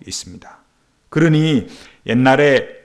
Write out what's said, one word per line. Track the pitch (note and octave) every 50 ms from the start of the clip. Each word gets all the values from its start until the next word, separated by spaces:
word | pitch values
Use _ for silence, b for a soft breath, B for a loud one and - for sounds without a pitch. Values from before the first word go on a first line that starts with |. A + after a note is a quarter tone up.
| -
있습니다. | G2 F#2 - - F#2 F2+ F2 - - - _ _ _ _ _ _ _ _ _ _ _
그러니 | - D#3+ E3 E3 D#3 D3+ D#3 D#3+ D3+ A#2 F#2 B B B B B B B B
옛날에 | - A2+ B2 B2+ C3 C3 C#3 D3 C#3+ C3+ A#2 G2 - - -